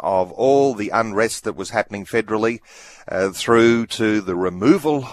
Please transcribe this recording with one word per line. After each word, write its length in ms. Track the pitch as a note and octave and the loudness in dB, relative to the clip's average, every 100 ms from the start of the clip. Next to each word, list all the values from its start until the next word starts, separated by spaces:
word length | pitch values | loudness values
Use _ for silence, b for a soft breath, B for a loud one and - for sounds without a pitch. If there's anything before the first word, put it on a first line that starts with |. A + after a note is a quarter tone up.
of 300 | F2 F#2+ F2+ | 0 0 0
all 420 | - C3 C#3 C#3 | 0 2 4 2
the 160 | G#2+ G#2+ | 0 -2
unrest 540 | G#2 A2+ G2+ A2+ - | -2 0 0 -2 -2
that 100 | A2 | -8
was 160 | F#2 F#2 | -8 -4
happening 340 | A2+ - G2+ | -4 -4 -6
federally, 540 | F#2+ A#2 G#2+ G#2+ A2+ A#2 B B B B B | -4 -4 -2 0 -2 -4 B B B B B
uh, 220 | F#2 G2 | -2 -2
through 560 | F#2 - A#2 A#2 A#2 A2+ | -2 2 6 6 4 0
to 340 | - A2 G#2+ | -2 0 0
the 140 | F#2+ | -2
removal 760 | F2 F2+ F2+ A#2 F#3 D3 D3 B2+ | -2 -2 -2 0 0 -2 -2 -4